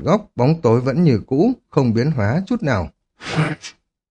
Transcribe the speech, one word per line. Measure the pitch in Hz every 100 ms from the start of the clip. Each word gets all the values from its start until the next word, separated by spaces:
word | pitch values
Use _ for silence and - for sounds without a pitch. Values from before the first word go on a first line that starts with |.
góc, | 135 202 - -
bóng | 131 165
tối | 113 120
vẫn | 131 139
như | 165 107 -
cũ, | 135 233 247 _
không | 139 123
biến | 113 147
hóa | 131 104 160 190
chút | 240
nào. | 143 101 78 _ _ _ - 160 156 151 - - _ _ _